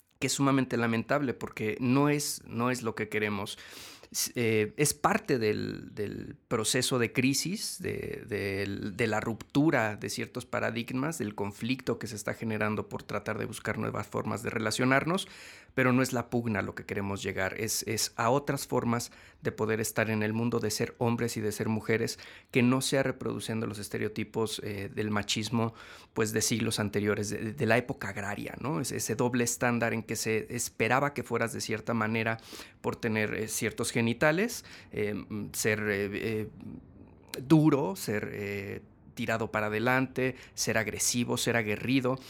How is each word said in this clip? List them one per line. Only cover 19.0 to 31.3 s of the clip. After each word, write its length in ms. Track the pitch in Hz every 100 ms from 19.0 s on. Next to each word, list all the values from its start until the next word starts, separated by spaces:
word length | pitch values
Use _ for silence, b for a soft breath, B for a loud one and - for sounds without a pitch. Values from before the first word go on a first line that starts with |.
| - b b b
de 80 | 120
poder 300 | - 110 113
estar 280 | 110 - 107
en 140 | 107
el 100 | 107
mundo, 280 | 110 117 117
de 100 | 110
ser 240 | - 113 -
hombres 380 | 120 120 117 110
y 40 |
de 100 | 107
ser 180 | 104 110
mujeres, 520 | 110 - 113 117 - B B B
que 100 | 131
no 180 | 120 131
sea 220 | - 135
reproduciendo 640 | 131 127 117 113 110 110 113
los 140 | 104
estereotipos, 800 | 101 113 107 113 107 - 107 -
eh, 260 | 104 101 101
del 160 | 107 107
machismo, 640 | 104 101 113 107 117 113 - B B B
pues, 200 | - 110
de 100 | 110
siglos 360 | - 113 113 110
anteriores, 500 | 101 104 104 101 104
de, 260 | 104 110
de 120 | - 110
la 100 | 117
época 340 | 123 - 101
agraria, 440 | 101 98 101 - -
¿no? 200 | 127 160
Es, 120 | -
ese 240 | 110 - 113
doble 260 | 123 123
estándar 520 | 120 - 123 117 113
en 100 | 113
que 100 | -
se 320 | 110 113 110 -
esperaba 580 | 120 - - 113 127 143
que 120 | 123
fueras 280 | -